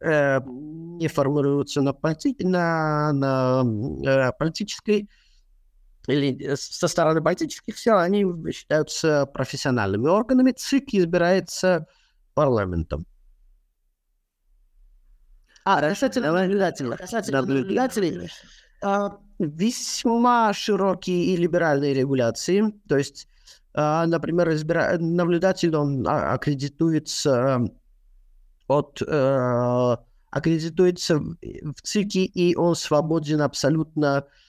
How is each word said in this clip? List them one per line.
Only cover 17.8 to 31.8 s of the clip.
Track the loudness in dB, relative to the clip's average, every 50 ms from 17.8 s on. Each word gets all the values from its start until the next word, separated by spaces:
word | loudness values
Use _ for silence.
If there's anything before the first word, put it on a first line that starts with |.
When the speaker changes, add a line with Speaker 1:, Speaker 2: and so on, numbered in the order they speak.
| -2 -2 -2 -2 -2 -2
Speaker 1:
наблюдателей, | -2 -6 -10 -14 -16 -18 -20 -20 -20 -20 -20 _ _ _
а, | -4 -2 -2 -2 -2 -4 -8 -12 _ _ -8 -6
весьма | -6 -4 -2 -2 -2 -2 -2 -4 -6 -8 -6 -4 -2 0 2 2 4 4 4 4 4 2 0
широкие | -2 -2 -2 0 2 2 0 0 0 -2 -2 0 0 2
и | 2 2 2
либеральные | 0 2 2 2 2 2 2 2 2 2 2
регуляции. | 2 2 2 2 2 2 0 0 -2 -2 0 2 2 2 0 -2 -4 _ 0
То | 0 0
есть, | 0 -2 -6 -16 -20 _ _ _ _ -20 -20 -20 _ _ -4
а, | -2 0 0 2 0 2 2
например, | 0 0 -2 0 0 2 2 2 0
избира-, | 0 0 -2 0 0 2 2 0 0
наблюдатель, | 0 0 0 2 2 2 2 2 2 0 0 0 0 0 2
он, | 2 0 0 0 -2 0 0
а, | 0 0 0 0 -2
аккредитуется, | -2 -2 -2 -2 -2 -4 -6 -4 -2 0 0 2 0 -2 -4 -6 -2 0 2 2 2 2 2 2 0
э, | 0 -2 -4 -10 _ _ _ _ _ _ _ -20 _ _ _ -20 _ _ _ _ _ 0
от, | 0 0 0 -2 -6 -8
э, | -6 -2 0 2 2 2 2 2 0 0 0 0 0 0 2 2 2 2 0 0 -4 _ _ _ _ _
аккредитуется | -6 -2 0 0 0 0 -2 -2 2 4 4 4 2 2 0 0 0 0
в, | 0 -4 -10 -12
в | -14 -14 -14 -12 -10 -12 -12 -10